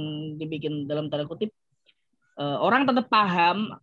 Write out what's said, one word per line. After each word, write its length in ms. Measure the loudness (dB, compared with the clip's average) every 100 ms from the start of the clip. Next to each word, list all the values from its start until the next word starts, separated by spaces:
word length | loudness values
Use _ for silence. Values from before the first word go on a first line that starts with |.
| -6 -6 -8 -8
dibikin 480 | -8 -6 -6 -6 -4
dalam 240 | -4 -4
tanda 160 | -4 -6
kutip, 240 | -6 -6 -8 _ _ _ _ _ _ _ -8
eh, 200 | -4 0
orang 240 | 2 4 4
tetap 240 | 2 2
paham 640 | 4 4 4 4 4 -2 -8